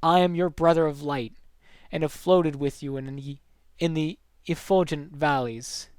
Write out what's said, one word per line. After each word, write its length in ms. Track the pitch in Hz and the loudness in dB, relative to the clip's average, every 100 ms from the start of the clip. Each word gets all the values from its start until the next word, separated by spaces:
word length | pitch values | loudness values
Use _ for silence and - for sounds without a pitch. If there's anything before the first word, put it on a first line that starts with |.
I 180 | 165 175 | 4 4
am 160 | 180 170 | 4 2
your 140 | 175 | -2
brother 360 | 156 165 165 160 | 2 4 4 4
of 160 | 143 | 0
light, 320 | 143 143 117 - - _ _ - - | -6 -4 -6 -12 -20 _ _ -20 -8
and 120 | 165 | -4
have 80 | 156 | -4
floated 440 | - - 185 165 143 | -4 4 4 4 0
with 280 | 143 135 | -4 -4
you 140 | 143 135 | -8 -8
in 180 | 135 139 | -8 -12
the, 220 | 139 139 _ _ _ - | -12 -14 _ _ _ -4
in 140 | 170 | -2
the 260 | 160 156 196 _ _ - | 0 -2 -4 _ _ -8
effulgent 680 | 165 - 190 175 151 147 | -8 0 2 2 -2 -8
valleys. 760 | 147 147 143 120 113 123 - - | -2 0 0 -2 -6 -10 -12 -14